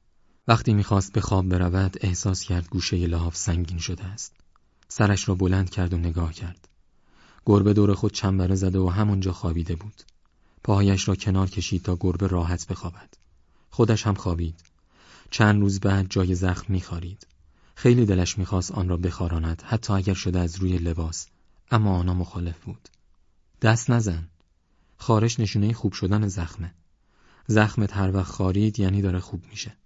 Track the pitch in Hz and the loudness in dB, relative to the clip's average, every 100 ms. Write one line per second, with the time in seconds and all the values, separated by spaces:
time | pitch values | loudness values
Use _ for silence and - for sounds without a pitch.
0 | _ _ _ _ - 113 117 104 101 98 | _ _ _ _ 0 2 4 2 2 0
1 | 95 - - 98 92 90 90 90 95 95 | 0 -2 0 0 2 2 2 2 0 0
2 | 101 87 104 92 - 90 82 92 - 90 | -2 -2 -2 -2 -2 -4 -2 -4 -2 -2
3 | 85 85 85 - - 85 85 87 82 87 | 0 0 -2 -4 -2 -2 -2 -6 -6 -8
4 | 98 101 - _ _ _ _ _ - - | -10 -12 -16 _ _ _ _ _ -10 0
5 | 104 98 - 92 92 95 90 - 87 87 | 2 2 2 0 2 2 0 -2 -2 0
6 | 85 82 85 80 85 87 _ _ _ _ | -2 -2 -4 -4 -12 -12 _ _ _ _
7 | _ _ - _ - 101 98 104 104 98 | _ _ -20 _ 4 4 6 4 4 2
8 | 107 - 98 95 90 95 92 92 92 90 | -2 -2 0 0 2 2 2 2 0 2
9 | 107 98 92 87 87 82 82 82 104 - | 2 2 0 -4 -4 -2 -4 -6 -10 -18
10 | - _ _ _ _ _ - 101 101 95 | -20 _ _ _ _ _ 0 2 4 2
11 | - 95 - 95 95 101 87 92 - 90 | 0 -2 0 0 0 -2 -4 -4 -2 -2
12 | 92 87 98 87 85 87 - 90 87 85 | 0 0 0 0 -2 -4 -6 -8 -10 -12
13 | - _ _ _ _ _ _ - 113 107 | -20 _ _ _ _ _ _ 2 4 4
14 | 107 98 - 85 82 82 _ _ _ _ | 0 -2 -2 -4 -4 -8 _ _ _ _
15 | - - - - 107 104 101 98 98 98 | -20 -20 -8 2 4 4 2 0 0 0
16 | 95 98 92 90 92 90 - 92 - 85 | 0 0 0 0 0 -2 -2 -4 -4 -8
17 | 87 101 - _ _ _ _ - 127 123 | -10 -14 -20 _ _ _ _ 0 4 6
18 | 110 92 90 - 90 92 90 143 90 87 | 6 4 2 -2 -2 -2 -2 -2 -2 0
19 | 87 - 87 82 82 82 - 110 - 98 | -2 -2 -4 -2 -2 -4 -4 -4 -2 -2
20 | 95 95 98 90 87 87 92 90 85 82 | 0 -2 -2 -2 -2 -2 -2 0 -2 -4
21 | 82 82 - _ _ _ - 113 104 92 | -4 -8 -12 _ _ _ -2 0 2 2
22 | 87 90 87 90 87 82 - - - _ | 0 -2 -4 -6 -8 -8 -12 -16 -18 _
23 | _ _ _ _ _ - 113 113 - 120 | _ _ _ _ _ -2 2 2 2 0
24 | 107 82 82 _ _ _ _ _ _ - | 0 -4 -8 _ _ _ _ _ _ -10
25 | - 110 113 113 107 107 104 113 101 - | 0 2 2 0 -2 0 0 0 -4 -4
26 | 92 104 104 95 85 - 85 - _ _ | -2 0 0 -4 -8 -8 -12 -14 _ _
27 | _ _ _ _ - 107 107 - 101 101 | _ _ _ _ 0 4 4 2 -2 0
28 | 95 98 92 - 95 95 107 104 95 101 | 0 0 -2 -2 0 2 0 2 0 2
29 | 98 90 - 87 - 104 - - | 2 0 -4 -10 -12 -14 -14 -16